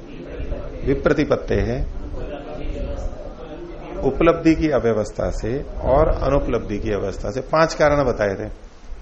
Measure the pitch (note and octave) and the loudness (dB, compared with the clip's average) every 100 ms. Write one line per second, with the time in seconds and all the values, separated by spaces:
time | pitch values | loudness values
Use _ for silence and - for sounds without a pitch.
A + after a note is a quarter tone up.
0 | - - - - - - - - B2+ C#3 | -10 -14 -10 -8 -6 -6 -6 -4 0 2
1 | E3+ D3+ D3 B2 - G#2+ G2+ A#2+ - - | 2 2 2 0 2 0 2 0 -4 -6
2 | - - - C#3+ C#3+ D3+ - - - - | -8 -8 -8 -8 -10 -8 -6 -4 -6 -4
3 | - - - - - - - - - - | -6 -6 -10 -12 -12 -12 -12 -12 -10 -2
4 | C#3+ - E3 E3 E3 D#3 D#3 C3 A2+ G#2+ | 0 4 4 6 4 4 4 4 4 2
5 | G#2 - F#2+ - A2 C3+ D#3+ - B2+ C3+ | 0 -2 -2 -2 -2 -4 -4 -4 2 4
6 | D#3+ - C#3 C#3 - A#2 G2 G#2 A2 G2 | 4 4 2 2 2 0 0 -2 0 -2
7 | F#2+ F2+ G#2 A#2+ - D#3 D#3+ - D3+ D3 | -2 -4 -4 -4 0 2 4 4 4 4
8 | C3 A2 G#2 F#2+ G#2+ - - - - - | 2 2 0 0 -6 -10 -16 -18 -14 -6